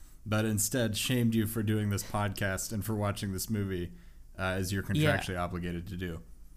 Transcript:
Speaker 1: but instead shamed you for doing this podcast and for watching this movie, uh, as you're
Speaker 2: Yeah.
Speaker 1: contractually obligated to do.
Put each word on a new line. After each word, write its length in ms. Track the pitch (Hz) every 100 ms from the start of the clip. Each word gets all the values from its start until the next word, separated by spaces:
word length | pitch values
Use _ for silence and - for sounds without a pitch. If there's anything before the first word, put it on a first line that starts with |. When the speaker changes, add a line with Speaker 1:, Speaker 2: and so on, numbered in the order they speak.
| - - 104
Speaker 1:
but 180 | 107
instead 520 | 110 107 - 131 113 104
shamed 380 | - 127 117
you 120 | 113 107
for 160 | 113
doing 280 | 104 107 104
this 120 | 98
podcast 680 | - 104 104 95 101 92 -
and 120 | 107
for 100 | 95
watching 380 | 107 101 101 104
this 160 | 95 -
movie, 420 | 107 98 90 87 - - - - -
uh, 40 | 92 95
as 160 | 92
you're 120 | 98 92
Speaker 2:
Yeah. 240 | 101 - 98
Speaker 1:
contractually 200 | - 90
obligated 480 | 87 90 87 87 92
to 80 | 90
do. 240 | 90 82 - - -